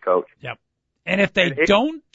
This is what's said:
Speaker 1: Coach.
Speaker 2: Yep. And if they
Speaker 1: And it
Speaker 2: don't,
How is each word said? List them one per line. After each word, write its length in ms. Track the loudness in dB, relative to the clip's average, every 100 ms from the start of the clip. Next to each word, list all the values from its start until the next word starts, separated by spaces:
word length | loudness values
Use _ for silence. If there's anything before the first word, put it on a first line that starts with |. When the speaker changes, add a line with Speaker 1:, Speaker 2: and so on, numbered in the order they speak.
Speaker 1:
Coach. 220 | -2 -2 -2 _
Speaker 2:
Yep. 160 | -16 -16 _ _ _ _ -4
And 160 | 0
if 100 | 0
they 120 | 0
Speaker 1:
And 140 | -2 0
it 60 | 2
Speaker 2:
don't, 360 | 2 2 -6 -16